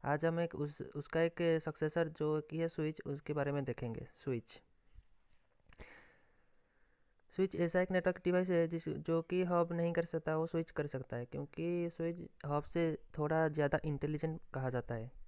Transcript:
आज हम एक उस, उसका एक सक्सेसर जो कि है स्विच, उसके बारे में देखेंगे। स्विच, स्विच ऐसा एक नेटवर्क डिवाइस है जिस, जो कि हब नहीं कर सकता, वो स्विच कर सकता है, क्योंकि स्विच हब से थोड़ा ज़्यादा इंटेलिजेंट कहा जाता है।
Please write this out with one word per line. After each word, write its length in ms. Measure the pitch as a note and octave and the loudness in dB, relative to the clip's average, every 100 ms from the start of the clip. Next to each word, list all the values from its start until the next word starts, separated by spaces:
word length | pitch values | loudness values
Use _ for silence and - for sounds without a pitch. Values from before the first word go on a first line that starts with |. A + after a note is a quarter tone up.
| - | 0
आज 200 | D3+ D#3+ | 2 2
हम 140 | E3+ | 2
एक 140 | E3+ - | -2 -2
उस, 260 | D3 D3 | -6 -4
उसका 400 | - D3 D3 D#3+ | -10 -8 -4 2
एक 200 | E3+ - E3+ D#3+ | 2 2 2 2
सक्सेसर 440 | D#3 D#3 D#3 D#3+ E3 | 0 -2 -2 0 0
जो 340 | D#3+ D3+ D#3 | 0 0 0
कि 160 | D3+ D#3+ | -2 -2
है 100 | E3 | -2
स्विच, 340 | - D#3 D#3+ - | 0 -4 -2 -6
उसके 280 | C#3+ - | -8 -4
बारे 180 | D3 C#3+ | -2 0
में 120 | C#3+ C3 | 0 -2
देखेंगे। 420 | A#2+ A#2+ A2+ A#2+ - | -4 -4 -6 -10 -10
स्विच, 460 | - B2 - - _ _ _ - - _ _ - _ _ _ - - - - _ _ _ _ _ _ _ _ _ _ _ _ - | -4 -4 -6 -18 _ _ _ -20 -20 _ _ -20 _ _ _ -20 -18 -18 -20 _ _ _ _ _ _ _ _ _ _ _ _ 0
स्विच 200 | F#3+ - | 0 2
ऐसा 260 | E3+ F3+ | 2 4
एक 100 | F#3 | 4
नेटवर्क 300 | F#3 F3 F3+ | 4 2 2
डिवाइस 260 | - F3+ F#3 | 2 4 4
है 180 | F3 E3 | 4 4
जिस, 200 | E3 E3 | 0 -4
जो 320 | D#3 D#3 E3 | -6 0 0
कि 220 | E3 F3+ | 2 0
हब 300 | F3+ F3 E3+ | 2 4 4
नहीं 200 | F3 E3+ | 2 2
कर 120 | E3+ E3+ | 2 0
सकता, 300 | E3 D#3+ D#3 | -2 0 0
वो 80 | E3 | 0
स्विच 240 | E3 E3 | 0 -2
कर 160 | - D3 | -2 -4
सकता 300 | C3 C3 A#2+ | -4 -6 -8
है, 80 | B2 | -6
क्योंकि 640 | C#3 C#3+ - E3+ F3 E3+ | -8 -8 -4 -2 0 -2
स्विच 560 | E3+ E3 E3+ E3+ - D3 | -2 -4 -4 -10 -10 -2
हब 180 | D3 | -2
से 220 | D3 E3+ E3 D3+ - - | 0 0 0 0 -6 -4
थोड़ा 300 | D3+ D#3+ D#3+ | 0 4 2
ज़्यादा 320 | D3+ C#3+ D3+ D#3 | 4 2 2 0
इंटेलिजेंट 540 | C#3+ D3 D3+ D#3+ D#3+ - | -2 -2 -2 -2 -4 -8
कहा 160 | - C3 | -4 -2
जाता 260 | B2+ - A#2 | -2 -4 -6
है। 160 | A#2+ - | -6 -12